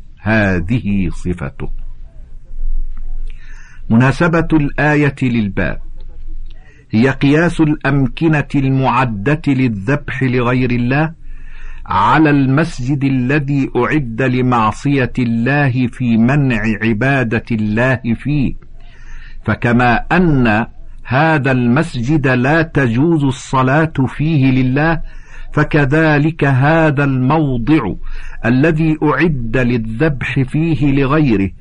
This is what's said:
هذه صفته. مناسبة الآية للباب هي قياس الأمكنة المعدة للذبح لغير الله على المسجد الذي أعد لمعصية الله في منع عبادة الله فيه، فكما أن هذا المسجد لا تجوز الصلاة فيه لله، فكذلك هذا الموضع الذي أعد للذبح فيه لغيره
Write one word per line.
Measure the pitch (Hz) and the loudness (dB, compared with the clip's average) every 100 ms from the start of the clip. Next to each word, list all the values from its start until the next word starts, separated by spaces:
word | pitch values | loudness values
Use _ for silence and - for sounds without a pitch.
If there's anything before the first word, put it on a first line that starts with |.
| - - | -10 -8
هذه | 101 110 101 90 85 120 92 101 87 | -2 2 2 0 0 -2 -2 -2 -2
صفته. | - 90 85 69 - - - - - - - - - - - - - - - - - - - - - - - - | -2 -4 -4 -8 -8 -6 -6 -6 -10 -14 -16 -16 -16 -10 -2 2 2 0 -2 -2 -2 -4 -6 -12 -16 -16 -12 0
مناسبة | 113 131 - 175 165 165 | 4 4 2 2 2 2
الآية | 160 143 - 147 147 143 135 | 0 0 0 2 2 0 0
للباب | 131 117 104 101 78 - - - - - - - - - - - - | -2 0 -2 -2 -2 -4 -8 -10 -10 -8 -8 -6 -8 -12 -16 -20 -4
هي | 107 131 | 2 2
قياس | 131 139 147 175 170 | 2 2 4 2 2
الأمكنة | 156 156 139 143 135 - 160 151 139 143 | 0 2 0 2 0 0 0 2 0 0
المعدة | 135 135 131 120 127 104 104 156 143 | 0 2 2 2 0 -2 -2 0 0
للذبح | 131 131 101 98 139 - 120 | 2 0 0 -2 -2 -4 -4
لغير | 120 123 120 127 127 | -2 0 0 0 0
الله | 123 120 139 160 165 - - - - - - - | 0 0 0 -2 -6 -12 -12 -12 -12 -10 -10 -4
على | 95 107 143 156 | 0 2 4 4
المسجد | 143 131 139 165 - 127 143 | 4 2 2 0 -4 -4 -2
الذي | 135 131 123 151 139 143 131 120 | 0 0 0 0 0 -2 0 0
أعد | 120 156 123 113 | 0 0 -2 -2
لمعصية | 131 127 127 120 110 - 143 143 123 - | 0 0 2 2 2 0 0 0 0 -2
الله | 120 117 120 147 143 123 123 | -2 0 0 2 2 2 -2
في | - 123 113 | -2 0 4
منع | 117 147 135 113 110 101 | 4 2 2 0 -2 0
عبادة | 110 107 131 139 120 113 - | 0 0 0 0 0 -2 -2
الله | 113 107 107 127 127 117 110 | -2 0 0 0 0 -2 -4
فيه، | 139 147 107 - - - - - - - - - - | -2 0 0 -4 -10 -18 -18 -18 -16 -14 -14 -8 -4
فكما | 104 120 120 123 113 - | -2 0 2 2 0 0
أن | 170 175 139 120 107 123 - - - - | 0 2 2 2 0 -2 -10 -16 -16 -2
هذا | 127 160 156 131 | 0 2 2 2
المسجد | 127 120 127 165 127 117 160 135 | 2 2 2 0 -4 0 2 2
لا | 127 131 165 | 2 2 2
تجوز | 160 147 131 113 165 160 | 0 0 2 2 2 2
الصلاة | 139 127 - 135 131 147 156 143 123 | 0 -2 -4 0 2 2 0 0 -2
فيه | - 156 156 131 | -2 0 2 4
لله، | 127 127 135 160 165 - - - - - | 2 2 0 0 -2 -4 -10 -16 -14 -4
فكذلك | - 147 151 135 156 160 147 156 160 | 0 2 2 2 2 4 2 2 0
هذا | 143 127 143 165 160 139 | 2 2 4 4 2 2
الموضع | 139 131 127 156 147 123 113 156 104 - - - - - 117 | 0 0 2 2 0 0 2 2 0 -4 -6 -6 -8 -4 0
الذي | 127 160 156 160 156 | 4 4 2 0 2
أعد | 156 131 170 139 113 131 | 0 2 0 0 0 0
للذبح | 120 123 110 110 160 139 - 139 | 2 0 -2 0 0 0 -2 -2
فيه | 131 151 165 139 143 | 0 0 0 2 2
لغيره | 139 135 156 143 101 98 - | 2 2 2 2 2 0 -6